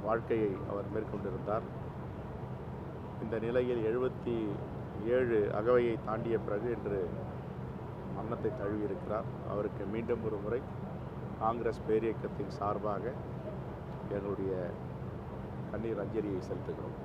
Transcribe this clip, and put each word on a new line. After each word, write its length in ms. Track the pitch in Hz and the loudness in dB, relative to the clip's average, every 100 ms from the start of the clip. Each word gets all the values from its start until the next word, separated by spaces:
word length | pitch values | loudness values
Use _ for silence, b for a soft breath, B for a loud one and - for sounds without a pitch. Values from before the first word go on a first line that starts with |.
வாழ்க்கையை 480 | 101 117 117 117 107 95 101 | 4 2 4 4 4 2 0
அவர் 220 | 101 98 | -2 0
மேற்கொண்டிருந்தார். 720 | 107 104 107 101 92 104 107 117 - - - - - - - - - - - - - - - | -2 -2 -2 -2 -2 0 0 0 -6 -6 -6 -8 -6 -6 -6 -6 -6 -6 -6 -6 -8 -8 -6
இந்த 120 | 113 110 | -2 0
நிலையில் 420 | 110 127 127 120 110 | 2 4 4 4 4
எழுபத்தி 460 | 120 127 127 - 117 107 98 - - - - 107 | 4 2 0 0 2 2 -2 -4 -6 -6 -2 4
ஏழு 340 | 123 127 113 101 - | 4 6 6 6 4
அகவையை 360 | 110 123 120 110 - | 6 8 8 2 0
தாண்டிய 320 | 110 120 110 | 0 2 2
பிறகு, 300 | 104 104 117 | 2 0 2
இன்று 300 | 113 107 98 90 98 - - - - - - - - - 98 | 0 0 0 0 -2 -4 -6 -6 -6 -6 -6 -6 -6 -6 -4
மரணத்தை 360 | 107 117 110 | -2 0 0
தழுவியிருக்கிறார். 760 | - 101 107 104 98 - 107 120 - - | 0 0 0 0 -2 0 -2 -2 -4 -2
அவருக்கு 360 | 101 104 - 98 | 0 0 -2 -2
மீண்டும் 380 | 107 113 120 | -2 2 2
ஒரு 140 | 107 104 | 2 -2
முறை 240 | 104 117 - - - - - - 101 - | 0 -2 -2 -6 -6 -6 -6 -6 -6 0
காங்கிரஸ் 420 | 110 117 113 107 - | 2 4 2 0 4
பேரியக்கத்தின் 680 | 110 113 104 104 - 101 - | 4 4 0 -2 -2 -4 0
சார்பாக 540 | 101 101 104 101 104 139 - - - - - - - - - | 2 2 2 0 -2 -4 -6 -6 -6 -6 -6 -6 -6 -6 -2
எங்களுடைய 440 | 101 98 95 95 92 87 87 - - - - - - - - - | -2 0 0 0 0 -2 -4 -6 -6 -6 -6 -6 -6 -6 -6 -4
கண்ணீர் 320 | 107 113 104 | -2 0 0
அஞ்சலியை 380 | 98 107 104 95 - | 0 0 0 0 -2
செலுத்துகிறோம். 480 | 95 - 78 76 - | -4 -4 -4 -4 -6